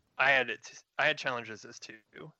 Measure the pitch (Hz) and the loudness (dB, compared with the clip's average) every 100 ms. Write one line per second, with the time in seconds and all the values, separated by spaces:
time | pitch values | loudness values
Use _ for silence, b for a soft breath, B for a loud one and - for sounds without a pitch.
0 | _ - 135 135 120 107 - - - - | _ 0 4 4 4 -2 -10 -18 -8 0
1 | 143 147 139 123 110 107 120 117 - 113 | 2 2 -2 -2 -4 -10 -12 -16 -16 -18
2 | _ - 156 - | _ -16 -16 -18